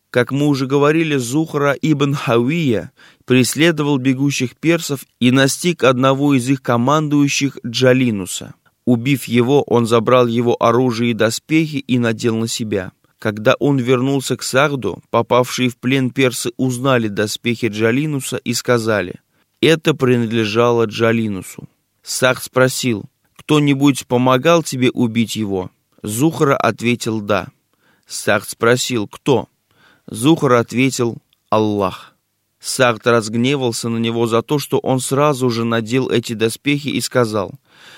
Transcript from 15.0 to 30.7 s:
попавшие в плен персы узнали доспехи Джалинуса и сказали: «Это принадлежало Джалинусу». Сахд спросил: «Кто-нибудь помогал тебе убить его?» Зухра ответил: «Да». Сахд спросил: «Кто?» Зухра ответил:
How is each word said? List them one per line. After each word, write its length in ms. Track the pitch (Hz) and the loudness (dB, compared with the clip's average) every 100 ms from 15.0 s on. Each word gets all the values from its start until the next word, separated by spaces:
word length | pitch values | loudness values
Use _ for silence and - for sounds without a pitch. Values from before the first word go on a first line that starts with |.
| - | -2
попавшие 580 | 117 110 120 123 - 123 | -2 2 2 0 -2 -4
в 100 | - | -2
плен 320 | 123 135 127 | -2 0 0
персы 420 | 139 127 120 127 - | 0 0 0 -8 -4
узнали 500 | 131 123 135 123 110 | -4 -2 0 0 0
доспехи 580 | 101 104 - 120 113 117 | -2 -4 -4 -6 -2 -4
Джалинуса 680 | 104 113 127 156 139 - 127 | 0 0 0 -2 -4 -6 -8
и 180 | 120 | -6
сказали: 640 | 117 - 120 110 104 90 - _ _ _ - | -4 0 0 2 -2 -2 -8 _ _ _ 0
«Это 340 | 139 160 165 | 2 2 0
принадлежало 880 | 135 127 123 113 117 107 110 120 117 | 0 2 2 0 -2 -2 2 2 2
Джалинусу». 840 | 110 104 113 117 110 95 - - - _ _ _ | 0 0 0 0 -2 -6 -10 -16 -20 _ _ _
Сахд 400 | - - 127 127 | -10 0 0 0
спросил: 600 | - 127 127 - 127 104 - _ _ _ | -2 0 2 0 -4 -4 -6 _ _ _
«Кто-нибудь 720 | - 151 147 139 143 127 - | 0 2 2 2 2 0 0
помогал 560 | 123 127 131 156 170 | 0 2 2 4 2
тебе 300 | - 131 127 | 0 0 0
убить 420 | - 120 113 107 | 2 0 0 -2
его?» 380 | 110 104 95 90 _ _ _ | -4 -4 -4 -6 _ _ _
Зухра 520 | 104 110 160 147 143 - | -8 0 0 2 0 2
ответил: 640 | 113 101 117 120 117 110 | 0 0 -2 -2 -4 -6
«Да». 280 | 101 101 - _ _ _ _ _ - | -2 -4 -4 _ _ _ _ _ -16
Сахд 420 | - - 104 - | -8 0 0 -2
спросил: 600 | - 117 127 - 120 101 | -2 2 2 0 -4 -4
«Кто?» 400 | - - 117 - _ _ _ _ _ - | -6 0 0 0 _ _ _ _ _ -16
Зухра 520 | 107 135 165 139 120 | -2 0 2 2 2
ответил: 580 | 117 | 0